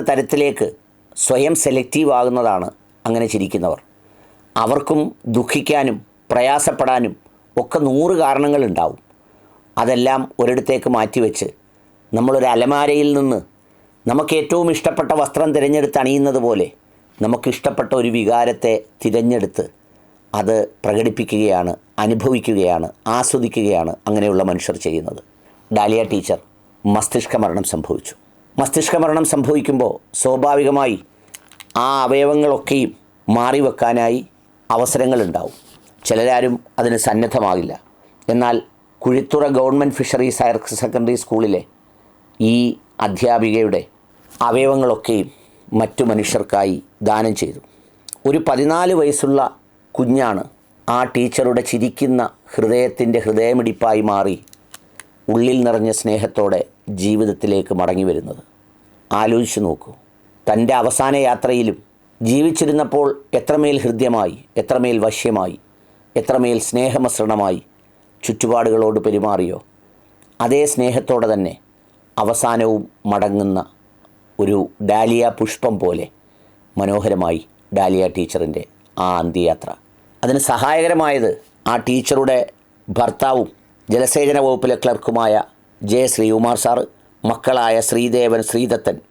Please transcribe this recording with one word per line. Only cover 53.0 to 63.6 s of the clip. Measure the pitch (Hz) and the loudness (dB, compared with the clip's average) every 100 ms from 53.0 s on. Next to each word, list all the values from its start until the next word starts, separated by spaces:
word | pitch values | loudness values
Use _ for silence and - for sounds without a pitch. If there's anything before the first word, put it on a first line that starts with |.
| 120 117 | 0 0
ഹൃദയമിടിപ്പായി | 110 110 117 127 113 101 113 107 107 | 0 0 2 2 0 -2 0 2 2
മാറി | 101 98 90 - - _ - _ - - _ - | 0 0 -4 -12 -20 _ -20 _ -20 -20 _ -2
ഉള്ളിൽ | 110 123 127 120 | 0 2 2 2
നിറഞ്ഞ | 113 113 107 | 2 0 -2
സ്നേഹത്തോടെ | 110 107 104 - 101 92 - _ - 98 | -2 -2 -2 0 0 0 -4 _ -12 -4
ജീവിതത്തിലേക്ക് | 98 107 110 95 104 98 92 92 | 0 2 0 0 -2 -2 -2 -2
മടങ്ങി | 90 92 92 | 0 0 0
വരുന്നത്. | 80 - - - _ _ _ _ _ - | -2 -6 -14 -16 _ _ _ _ _ -4
ആലോചിച്ച് | 104 110 117 113 107 98 | 0 2 2 0 -2 -2
നോക്കൂ, | 76 - - _ _ _ _ - | -4 -10 -20 _ _ _ _ -2
തൻ്റെ | 107 117 127 | 0 2 2
അവസാന | 117 - 135 139 131 | 2 0 0 2 2
യാത്രയിലും | 123 127 123 113 - - _ _ - | 0 0 0 0 -4 -10 _ _ -6
ജീവിച്ചിരുന്നപ്പോൾ | 113 135 160 160 156 151 147 143 139 139 - 127 | 0 2 2 0 0 0 0 0 0 -2 -2 -2
എത്രമേൽ | - 151 | 0 0